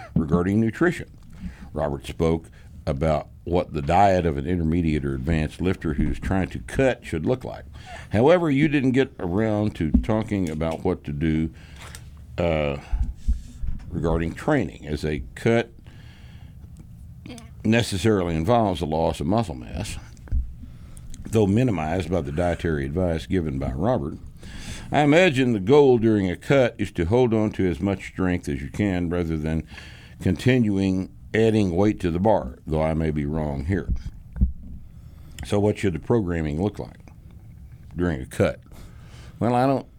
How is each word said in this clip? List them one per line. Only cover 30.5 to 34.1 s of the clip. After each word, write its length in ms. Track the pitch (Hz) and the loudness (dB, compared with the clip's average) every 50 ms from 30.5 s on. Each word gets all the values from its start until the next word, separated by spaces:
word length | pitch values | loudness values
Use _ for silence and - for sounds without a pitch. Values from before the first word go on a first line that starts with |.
| 127 127 117 104 98 95 98 95 92 92 92 - - - - - - | 4 4 4 2 2 2 2 2 2 0 -2 -6 -10 -16 -10 -4 0
adding 420 | 107 113 113 107 110 104 92 82 | 2 4 4 4 4 2 2 2
weight 240 | 87 101 107 101 - | 2 2 2 2 0
to 100 | - 87 | 0 -2
the 80 | 80 87 | 0 2
bar, 400 | 95 110 104 87 73 65 - - - | 2 4 4 2 0 -4 -10 -12 -6
though 160 | - 76 78 78 | -2 0 0 2
I 100 | 80 80 | 2 0
may 180 | 78 80 78 76 | 0 0 0 0
be 120 | 76 71 | -2 -2
wrong 420 | 71 76 80 78 76 71 69 67 | -2 -2 -2 -2 -4 -4 -4 -2
here. 220 | 78 101 87 - - 73 - - - | -2 -2 -2 -2 -2 -4 -4 -4 -8